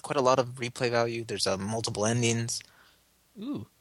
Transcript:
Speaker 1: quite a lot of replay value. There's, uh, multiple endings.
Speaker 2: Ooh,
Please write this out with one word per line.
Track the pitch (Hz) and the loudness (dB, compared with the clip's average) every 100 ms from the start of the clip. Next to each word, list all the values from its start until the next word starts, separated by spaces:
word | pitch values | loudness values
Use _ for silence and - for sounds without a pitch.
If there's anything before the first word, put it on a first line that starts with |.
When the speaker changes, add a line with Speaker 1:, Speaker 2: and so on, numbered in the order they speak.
Speaker 1:
quite | - 147 | -4 2
a | |
lot | 127 131 | 4 4
of | 123 127 | 2 -4
replay | 120 - 123 | -8 -2 0
value. | 117 117 117 | 2 0 -2
There's, | 113 101 - | -6 -2 0
uh, | 95 | 0
multiple | 98 113 117 101 104 | -2 -4 -4 0 2
endings. | 120 117 117 117 - - - - _ _ _ _ 233 | 2 2 2 -2 -6 -10 -20 -20 _ _ _ _ -14
Speaker 2:
Ooh, | 233 277 - _ | -8 -8 -10 _